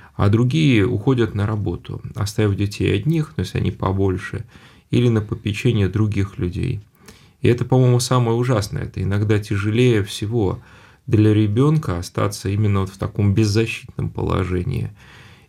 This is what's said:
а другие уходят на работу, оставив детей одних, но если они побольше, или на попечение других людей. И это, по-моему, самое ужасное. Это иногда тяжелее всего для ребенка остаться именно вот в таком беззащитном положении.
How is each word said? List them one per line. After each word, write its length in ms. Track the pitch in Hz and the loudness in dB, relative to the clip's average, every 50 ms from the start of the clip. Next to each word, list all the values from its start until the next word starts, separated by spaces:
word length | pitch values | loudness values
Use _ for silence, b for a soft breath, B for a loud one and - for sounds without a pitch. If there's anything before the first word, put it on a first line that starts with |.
| B B B | B B B
а 120 | - 101 101 | 0 2 4
другие 560 | 107 110 123 123 139 160 156 143 123 107 95 - | 4 4 2 2 2 2 4 4 4 4 4 2
уходят 460 | 104 101 - 139 131 120 113 107 - | 0 0 0 0 2 2 0 0 0
на 100 | 101 104 107 | -2 -2 -2
работу, 540 | 110 107 101 87 87 - - - - - - - - | -2 -4 -4 -4 -6 -8 -10 -12 -12 -12 -12 -12 -6
оставив 400 | 107 104 101 - - 110 104 98 101 | -6 -6 -6 0 0 0 2 2 0
детей 360 | 101 101 - - 98 98 98 | -2 -4 -2 -2 0 0 0
одних, 400 | 104 104 147 165 160 151 - - - | 0 0 0 0 0 -2 -4 -4 -6
но 60 | 92 | -6
если 160 | - - 92 | -4 -4 -2
они 120 | - 104 | -2 -2
побольше, 720 | - - 101 95 98 98 98 98 92 92 - - - 104 - B B B B B B B B B | -4 -2 -2 -2 0 0 0 0 0 -2 -6 -8 -10 -10 -10 B B B B B B B B B
или 160 | - 120 123 120 | 0 2 2 4
на 140 | 113 107 | 2 2
попечение 640 | 104 - 110 - - 107 101 - - 123 117 107 98 92 | 0 -2 -8 -6 -4 -6 -6 0 0 0 2 2 0 0
других 500 | 95 104 107 104 101 98 95 - - - | 2 0 0 0 0 -2 -2 -4 -4 -6
людей. 420 | 90 90 87 87 87 87 - 104 - _ B B B B B B B B B B | -6 -4 -4 -4 -4 -4 -4 -6 -8 _ B B B B B B B B B B
И 60 | - 107 | 0 0
это, 160 | 120 - 120 | 2 2 0
по-моему, 340 | - 131 127 127 123 123 120 | 0 2 4 4 4 4 2
самое 360 | 123 - 127 127 120 113 113 120 | 2 0 0 0 2 2 0 0
ужасное. 460 | 123 123 123 104 101 - - - - | 0 0 0 0 -2 -4 -6 -8 -8
Это 200 | - - 98 95 | -8 -6 -6 -4
иногда 360 | 95 98 104 107 101 107 104 | -2 0 0 0 0 -2 -4
тяжелее 640 | 101 - 104 98 101 107 107 117 127 127 117 104 101 | -2 -2 -4 -2 -2 -2 0 2 2 4 4 2 0
всего 560 | - - - 107 101 117 120 101 90 90 - B B B B B B B B B - | -2 -6 -8 -6 -4 -2 -2 0 -2 -2 -6 B B B B B B B B B 0
для 260 | - 104 107 107 107 | 2 4 6 6 4
ребенка 680 | 107 107 104 104 120 139 151 160 156 - - 90 85 | 4 2 2 2 2 2 4 2 2 0 -2 -4 -6
остаться 500 | 85 - - 110 107 104 104 - - 98 | -6 -6 -4 -4 -4 -2 -4 -4 -6 -4
именно 320 | 101 104 110 101 98 98 | -2 0 0 2 2 0
вот 80 | 95 92 | -2 -4
в 80 | - - | -6 -6
таком 360 | 104 101 - - 101 101 98 | -8 -6 -2 0 2 2 4
беззащитном 720 | 110 110 104 101 113 113 110 - - - - - - - 104 | 4 4 4 4 2 0 0 -4 -10 -12 -14 -8 -6 -6 -6
положении. 800 | - - 95 82 85 90 92 90 90 90 90 90 92 - 107 104 B B B B B B B B B B B | -4 -4 -4 -2 0 -2 -2 -2 -2 -4 -2 -2 -4 -4 -4 -6 B B B B B B B B B B B